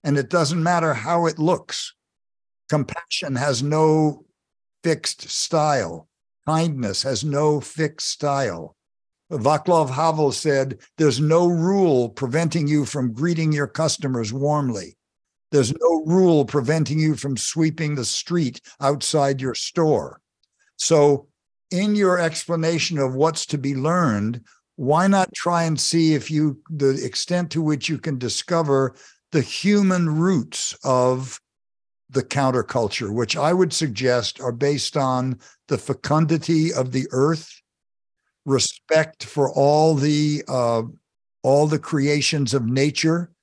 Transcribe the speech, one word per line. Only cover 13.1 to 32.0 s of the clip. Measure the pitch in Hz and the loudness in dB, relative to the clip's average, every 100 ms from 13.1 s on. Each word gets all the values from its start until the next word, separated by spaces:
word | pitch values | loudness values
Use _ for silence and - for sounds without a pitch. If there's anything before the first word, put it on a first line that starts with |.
greeting | 113 170 165 160 | -2 -2 0 0
your | 147 143 | 0 -2
customers | - 160 - - 127 107 | -2 -2 -2 -4 -2 -4
warmly. | 127 143 147 135 107 87 _ _ _ _ _ _ | -2 -2 0 -2 -6 -10 _ _ _ _ _ _
There's | 147 117 | 0 0
no | 160 165 160 156 | 2 2 2 2
rule | 180 180 156 123 | 4 6 4 2
preventing | 147 123 160 151 151 | 0 0 0 0 0
you | 156 139 | 0 0
from | 143 123 | -4 -4
sweeping | - 156 160 156 151 147 | -4 0 0 0 -4 -4
the | 113 | -4
street | - - 175 135 117 - - | -6 -2 -2 -2 -4 -20 -2
outside | 139 143 - 156 139 135 | -2 0 0 0 2 0
your | 131 110 | -4 -6
store." | - - 156 120 76 - _ _ _ _ _ - | -6 0 2 2 -2 -14 _ _ _ _ _ -8
So | - 160 147 143 _ _ _ _ _ | 2 6 6 4 _ _ _ _ _
in | 180 208 208 | -2 0 2
your | 190 180 | 2 2
explanation | 165 160 - 170 160 165 - 156 | 0 -4 -4 -2 0 0 -2 -2
of | 131 131 | -2 2
what's | 156 156 - | 0 0 -6
to | 151 | -4
be | 135 135 | -4 -2
learned, | 147 180 160 104 104 120 _ _ _ - | 0 2 2 0 -2 -6 _ _ _ -6
why | 131 156 190 | 0 2 4
not | 196 185 | 2 0
try | - 175 170 | -2 -2 0
and | 165 151 | 0 -2
see | - 170 160 | 0 2 2
if | 151 - | 0 -2
you, | 156 151 139 _ | -2 -2 -4 _
the | 156 139 135 | -2 0 0
extent | 135 - - 175 165 | -6 -8 -4 -4 -2
to | 165 | -2
which | 151 147 - | -2 -2 -4
you | 147 | -6
can | 160 135 | -4 -4
discover | 120 - - 170 156 135 131 - - _ _ | -4 -6 -2 0 2 2 0 -4 -20 _ _
the | 156 | -2
human | 127 - 196 208 190 180 165 151 | -2 -2 2 4 4 2 0 2
roots | 180 170 113 - - - | 2 2 -2 -8 -8 -6
of | 135 127 127 127 131 - _ _ _ _ _ _ | 0 2 2 0 -6 -14 _ _ _ _ _ _